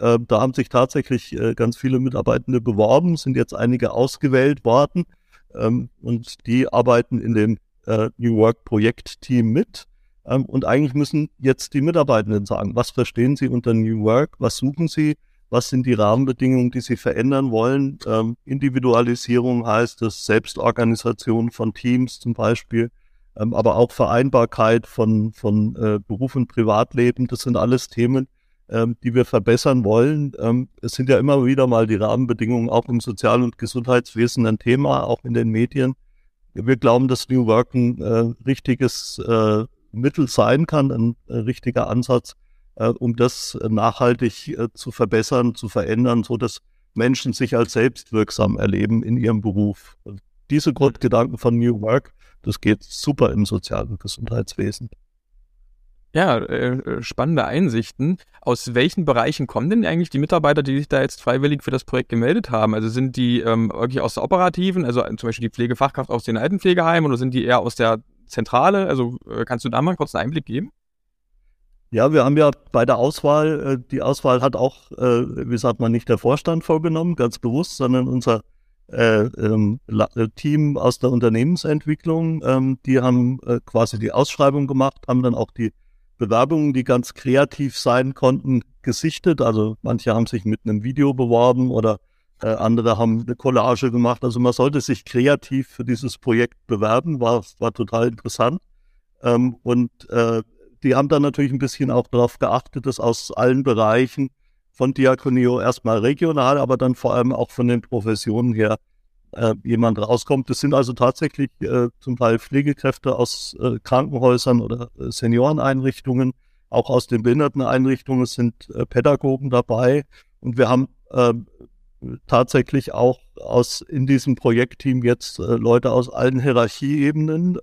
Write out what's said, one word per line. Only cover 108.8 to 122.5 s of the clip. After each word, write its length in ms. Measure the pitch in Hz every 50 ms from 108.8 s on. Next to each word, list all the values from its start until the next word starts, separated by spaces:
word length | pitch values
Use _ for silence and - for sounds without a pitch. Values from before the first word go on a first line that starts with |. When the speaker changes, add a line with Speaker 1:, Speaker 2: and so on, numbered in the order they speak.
| _ _ _ _ _ _ _ _ _ - -
Speaker 1:
äh, 200 | - 117 110 107 - -
jemand 360 | - 117 113 117 113 113 110
rauskommt. 500 | 104 110 123 117 - - 147 135 127 -
Das 120 | 127 -
sind 120 | - 143 143
also 200 | 135 131 120 123
tatsächlich, 560 | - 127 127 - - 160 143 - - 135 123 _ -
äh, 300 | - 147 127 123 120 120 - _
zum 160 | - 131 123
Teil 240 | 123 127 113 113 117
Pflegekräfte 760 | - - 135 139 143 147 139 - - 135 127 - - 135 127
aus, 400 | 123 123 - - - - - - -
äh, 200 | - 127 117 110 -
Krankenhäusern 800 | - 127 127 143 - 143 120 127 127 123 123 - 135 123 117
oder, 280 | 110 - 117 123 120 - -
äh, 140 | - 135 123
Senioreneinrichtungen, 1200 | 110 - - 117 117 120 127 147 156 151 123 135 135 131 131 135 123 - - 135 127 127 131 127 127 _ _ _ _ _ _ -
auch 200 | 113 120 117 -
aus 180 | 123 123 -
den 160 | - 120 113 113
Behinderteneinrichtungen. 1000 | 120 123 151 151 139 - 139 131 117 127 131 131 135 131 123 - - 131 127 127
Es 100 | 120 -
sind, 360 | - 120 117 - _ - -
äh, 160 | - 117 120
Pädagogen 640 | - - 123 120 151 143 - - 135 135 131 139 135
dabei. 560 | 120 123 117 - 113 110 127 123 139 147 139 _ - - _ _ _ _
Und 180 | - 123 117
wir 120 | 123 123 110
haben, 180 | 127 127 135 - _ _ _ -
äh, 220 | - 127 123 120 113 117 107 _ _ - 120 - _ _ _ _ _ - - 123 123 123 _
tatsächlich 680 | - - 120 127 -